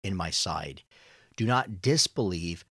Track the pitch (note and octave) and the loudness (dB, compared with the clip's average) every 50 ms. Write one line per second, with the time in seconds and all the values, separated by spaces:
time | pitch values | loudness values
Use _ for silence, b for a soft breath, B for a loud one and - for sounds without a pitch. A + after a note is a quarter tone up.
0 | - G2 G2 F2+ E2 E2 - - - - D#2+ D#2 D#2 D2 C#2 - _ B B B | -2 -2 -2 -2 -2 -2 -2 -2 -2 -2 -2 -4 -4 -6 -12 -14 _ B B B
1 | B B B B B B B - A2+ A2 B2 B2+ C3 - G#2+ F#2 - B2+ D3+ D#3 | B B B B B B B 0 2 4 4 2 2 0 -6 -2 2 4 4 4
2 | - - _ D3 A#2 G2 F2+ E2 E2+ E2+ E2+ - - _ | 4 2 _ 0 0 0 0 -2 -4 -4 -6 -8 -12 _